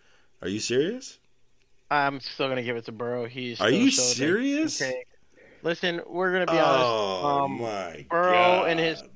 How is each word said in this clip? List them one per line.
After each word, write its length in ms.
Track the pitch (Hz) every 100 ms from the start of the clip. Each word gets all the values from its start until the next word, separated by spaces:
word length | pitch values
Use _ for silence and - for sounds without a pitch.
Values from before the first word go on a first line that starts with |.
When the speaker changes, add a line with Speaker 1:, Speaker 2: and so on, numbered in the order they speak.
| _ _ _ _
Speaker 1:
Are 60 | 90
you 120 | 104
serious? 580 | - 123 160 247 262 - _ _ _ _ _ _ -
Speaker 2:
I'm 300 | 147 139 139
still 280 | - - 139
gonna 140 | 127
give 140 | 120 117
it 80 | 113
to 60 |
Burrow. 320 | 110 120 123 117
He's 320 | 127 123 117
Speaker 1:
Are 60 | 104
Speaker 2:
still 40 |
Speaker 1:
you 200 | 160 262
Speaker 2:
showed 280 | 262 123 120
that 0 |
Speaker 1:
serious? 600 | 143 196 269 285 311 -
Speaker 2:
he 60 |
can 100 | 135
take. 120 | 127 123 _ _ _ - -
Listen, 400 | 156 170 180 170 -
we're 260 | 175 185
gonna 140 | 185 175
be 140 | 165
Speaker 1:
Oh, 0 |
Speaker 2:
honest. 340 | 151 135 123 113 101 95 143 143
Um, 80 | 139 135
Speaker 1:
my 480 | 113 104 90 78 -
Speaker 2:
Burrow 540 | 170 180 180 180 180
in 140 | 165 165
his 240 | 165 156
Speaker 1:
God. 80 | -